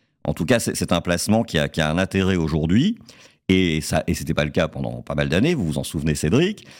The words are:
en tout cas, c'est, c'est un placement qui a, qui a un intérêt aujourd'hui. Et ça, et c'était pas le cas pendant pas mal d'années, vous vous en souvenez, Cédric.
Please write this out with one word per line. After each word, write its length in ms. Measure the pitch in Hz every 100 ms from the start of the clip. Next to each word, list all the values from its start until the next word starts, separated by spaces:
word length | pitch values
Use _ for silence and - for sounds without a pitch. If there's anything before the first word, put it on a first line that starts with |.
| _ _
en 100 | -
tout 100 | -
cas, 140 | 80 117
c'est, 180 | - -
c'est 160 | 85
un 80 | 87
placement 420 | 87 85 - 110
qui 160 | - 80
a, 100 | 71
qui 120 | -
a 100 | 78
un 80 | 82
intérêt 380 | 95 95 92 90
aujourd'hui. 600 | 80 80 80 104 196 233 - - - _ -
Et 320 | 92 90 78
ça, 220 | - 82 -
et 60 |
c'était 200 | 85 71
pas 100 | 78
le 60 | 76
cas 160 | 87 80
pendant 340 | - 60 60
pas 120 | -
mal 140 | 71 71
d'années, 260 | 85 151
vous 100 | 160
vous 140 | 82 71
en 60 |
souvenez, 300 | 67 78 76 73
Cédric. 500 | 78 120 185 208 -